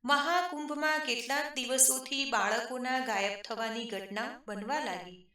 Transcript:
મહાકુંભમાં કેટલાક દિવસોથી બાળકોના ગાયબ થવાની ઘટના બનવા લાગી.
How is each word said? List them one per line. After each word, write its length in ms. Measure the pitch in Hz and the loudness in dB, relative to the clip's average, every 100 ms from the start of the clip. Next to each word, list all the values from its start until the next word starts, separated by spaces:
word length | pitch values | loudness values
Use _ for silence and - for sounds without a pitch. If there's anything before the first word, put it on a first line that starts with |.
મહાકુંભમાં 920 | 247 285 294 359 359 302 294 294 311 311 | 4 4 6 4 2 -4 -4 0 2 2
કેટલાક 560 | 277 233 233 277 294 | 2 -2 0 0 0
દિવસોથી 760 | 285 247 262 247 262 254 277 269 | -4 0 4 6 4 -2 -4 0
બાળકોના 680 | 226 196 226 233 254 247 254 | 2 2 2 -2 -4 0 0
ગાયબ 420 | 254 202 202 202 | 0 0 0 -4
થવાની 440 | - 220 226 226 | -8 -4 -4 -4
ઘટના 580 | 233 196 190 202 220 240 220 | -4 -6 -6 -6 -6 -8 -8
બનવા 380 | 208 214 302 | -8 -2 -2
લાગી. 460 | 262 180 180 180 - | -2 -6 -10 -18 -20